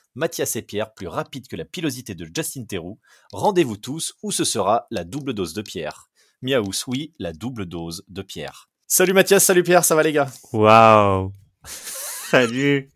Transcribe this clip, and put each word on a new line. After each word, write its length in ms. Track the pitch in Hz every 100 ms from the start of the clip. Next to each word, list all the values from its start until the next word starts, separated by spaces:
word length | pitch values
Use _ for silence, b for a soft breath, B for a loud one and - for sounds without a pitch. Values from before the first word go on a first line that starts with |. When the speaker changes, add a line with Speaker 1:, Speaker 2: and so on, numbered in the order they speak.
| _
Speaker 1:
Mathias 420 | 120 165 - 139 117
et 60 |
Pierre, 320 | - 101 -
plus 140 | - 92
rapide 400 | 110 151 135 -
que 80 | 95
la 100 | 80
pilosité 480 | - 160 123 110
de 140 | 90 82 85
Justin 300 | 165 143 110
Theroux, 340 | 95 82 107 b b b
rendez-vous 460 | 98 175 185 139 101
tous 360 | 117 156 - -
où 100 | 214
ce 120 | -
sera 420 | 160 113 95 117 -
la 120 | 107
double 300 | 85 127 139
dose 200 | 107 85 80
de 80 |
Pierre. 480 | - 92 76 - - _ _ _
Miaous, 400 | 127 135 101 95 -
oui, 260 | 127 151 -
la 160 | 90
double 320 | 78 110 123 92
dose 380 | 85 82 85 -
de 120 | 95
Pierre. 480 | - - 71 - _ _ -
Salut 280 | - 185
Mathias, 300 | 190 185 196
salut 200 | - 180
Pierre, 200 | 170 175 156
ça 100 | 160
va 80 |
les 80 | 156
gars ? 160 | 151 139 - -
Speaker 2:
Waouh ! 800 | 113 107 113 113 107 101 95 95 98 _ _ -
Salut 1300 | - - - - - - 131 120 123 143 143 135